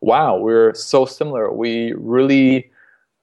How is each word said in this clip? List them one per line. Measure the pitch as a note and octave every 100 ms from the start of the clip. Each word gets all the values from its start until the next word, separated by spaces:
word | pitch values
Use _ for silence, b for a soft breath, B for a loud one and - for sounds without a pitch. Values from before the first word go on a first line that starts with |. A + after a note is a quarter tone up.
wow, | - B2 D3+ F#2+
we're | G#2+ A2+ A2+
so | G#2+ - C#3 C3
similar. | - D3+ C3 G#2+
We | A2 A#2 A#2 A#2 -
really | A2+ B2 C3+ C#3 C3 C3 - b b b b _